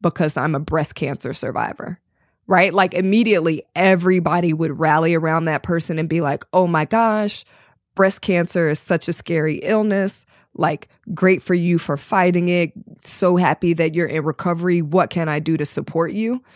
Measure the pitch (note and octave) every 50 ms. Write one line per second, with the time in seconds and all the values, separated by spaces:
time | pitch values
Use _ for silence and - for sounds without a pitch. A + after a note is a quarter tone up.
0 | - E3+ - - E3 D3+ - B2+ C3 D#3+ D#3 - - - D#3 C3 D#3 - - -
1 | D#3 C#3 C#3 - - B2 D#3 - - - - - A2 - - - - - F3 _
2 | _ _ _ _ _ _ _ _ _ - F#3+ F3 F#3+ F#3+ E3 G3 F#3 F3+ - F3+
3 | F#3 F#3+ G3+ A3+ A#3 A3 G3+ E3+ D#3+ E3+ D#3 - - _ - E3 F#3 F#3+ F#3+ F3
4 | F3 F#3 F#3 F3+ E3 D#3 E3 F3 F3 E3+ D#3 D#3 E3 D3+ C#3 - D#3+ D#3 D3+ D#3+
5 | E3 E3 E3+ D#3+ E3 D#3+ D#3+ E3 E3 D#3+ D3+ C#3 - - E3+ E3 D#3+ - D#3+ D#3+
6 | E3 D#3+ D#3+ E3+ D3+ C#3 D3 - - - - F#3 F#3 F3 E3 D#3 D3+ - A3 A3+
7 | A#3 A3+ G#3+ G#3+ G#3 G#3 - - - _ _ _ _ _ _ _ _ _ - -
8 | F#3+ F#3+ F#3+ - - - F#3 F3 E3 - - F3+ E3 D3+ D#3 - - - F3+ D#3+
9 | - E3+ E3 - - - E3+ D#3+ D3+ D#3 D3 - - - A3 G#3+ G#3+ G#3+ G3 G3
10 | F#3+ G3+ - - - _ _ _ _ _ - - D#3 D#3 D#3 - - _ _ _
11 | _ - F3 - F#3 F#3 F#3+ D3+ - - F3+ F3 E3+ F3 E3+ D#3+ - - C#3+ C#3+
12 | - - G#3+ F#3+ F3+ F3+ F3+ F3 F3 F3 F3 F3 E3+ - - - - - - _
13 | - - - - F#3+ F3+ F3+ F3+ F3+ C#3 D3+ - - E3+ E3 D#3+ E3 E3 D#3 F3
14 | E3+ - - D#3+ C#3+ D#3 D3+ - - F3+ F3 E3 F3 F3+ F3 F3 D#3+ C#3+ D#3+ F#3
15 | D#3 - - F3 E3 D#3 D3 D3+ D#3 D#3+ D#3+ D3+ D3 - - D3+ C#3+ - - D#3+
16 | E3+ D#3 E3+ G#3+ A3+ A3+ B3+ B3+ _ _ _